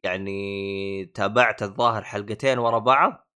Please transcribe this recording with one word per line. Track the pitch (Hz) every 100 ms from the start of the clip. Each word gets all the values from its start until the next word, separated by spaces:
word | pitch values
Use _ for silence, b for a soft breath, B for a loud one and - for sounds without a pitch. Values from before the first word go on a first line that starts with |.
يعني | 95 92 98 98 98 98 98 98 98 98 92
تابعت | - 101 117 120 -
الظاهر | 104 110 120 110
حلقتين | - 104 104 107 135 123
ورا | 117 117
بعض | 113 135 196 - _